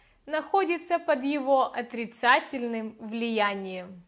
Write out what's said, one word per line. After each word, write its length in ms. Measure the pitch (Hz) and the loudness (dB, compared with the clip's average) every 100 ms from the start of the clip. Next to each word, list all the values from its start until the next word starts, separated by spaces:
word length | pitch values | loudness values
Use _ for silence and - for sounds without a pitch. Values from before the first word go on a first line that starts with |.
| _ _ | _ _
находится 720 | - 311 302 392 349 339 349 339 | -6 -4 0 2 2 0 0 0
под 240 | 339 285 | 2 0
его 480 | 277 294 262 269 - | 2 0 4 4 4
отрицательным 1300 | - 233 233 233 - 240 285 - 269 240 226 220 220 | -2 -6 -8 -8 0 4 4 2 -6 -4 -4 -8 -12
влиянием. 1080 | 220 226 233 220 202 196 190 185 180 185 | -10 -4 -2 2 0 0 -6 -10 -12 -18